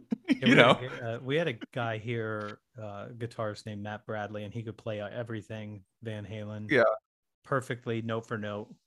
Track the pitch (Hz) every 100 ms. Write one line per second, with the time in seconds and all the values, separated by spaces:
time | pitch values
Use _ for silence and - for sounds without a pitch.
0 | - - - 262 - - 120 - 127 -
1 | 117 117 127 147 165 117 - 131 117 110
2 | 110 117 110 107 104 104 _ 117 107 101
3 | 98 117 117 - 110 101 110 104 104 107
4 | - 107 104 107 104 113 110 - 113 107
5 | 101 117 113 113 - 110 107 104 - _
6 | 113 107 104 107 104 107 107 131 110 110
7 | - _ _ _ - 135 123 120 120 113
8 | 113 113 - 113 104 104 110 -